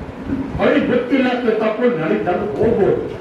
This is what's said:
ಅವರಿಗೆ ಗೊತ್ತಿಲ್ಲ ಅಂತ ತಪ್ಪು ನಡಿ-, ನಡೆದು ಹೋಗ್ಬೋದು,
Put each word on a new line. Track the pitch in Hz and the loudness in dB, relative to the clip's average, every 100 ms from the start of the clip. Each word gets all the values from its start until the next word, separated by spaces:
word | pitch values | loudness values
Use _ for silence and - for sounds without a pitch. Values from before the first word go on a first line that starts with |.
| - - - - - - | -12 -10 -6 -6 -4 0
ಅವರಿಗೆ | 220 285 - | 2 4 2
ಗೊತ್ತಿಲ್ಲ | 240 - 277 247 240 | 0 0 0 2 0
ಅಂತ | 226 208 | 0 0
ತಪ್ಪು | 220 214 247 - | 0 2 0 2
ನಡಿ-, | 214 208 175 | 0 0 0
ನಡೆದು | 180 - - | -2 -2 0
ಹೋಗ್ಬೋದು, | - - 185 - - - | 2 2 2 0 -2 -10